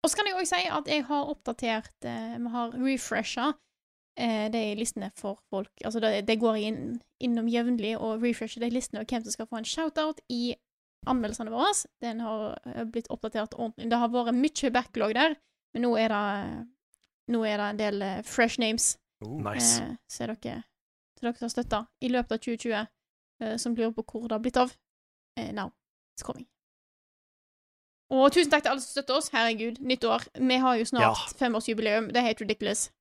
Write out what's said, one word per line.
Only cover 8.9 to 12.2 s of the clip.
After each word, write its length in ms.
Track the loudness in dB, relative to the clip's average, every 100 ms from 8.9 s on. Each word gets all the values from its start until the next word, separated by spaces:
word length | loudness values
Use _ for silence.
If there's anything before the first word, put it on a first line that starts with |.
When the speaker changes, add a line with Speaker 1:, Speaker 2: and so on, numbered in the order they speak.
| -8
Speaker 1:
og 60 | -4
hvem 160 | -4
som 80 | -4
skal 140 | -8 -6
få 120 | -6
en 60 |
shoutout 540 | -4 -2 -2 0 -2 -4 _
i 280 | -2 -2 -4 _ _ _ _ -2
anmeldelsene 440 | 0 0 -4 -6
våre. 220 | 2 2 2 -4 _
Den 200 | -6 -4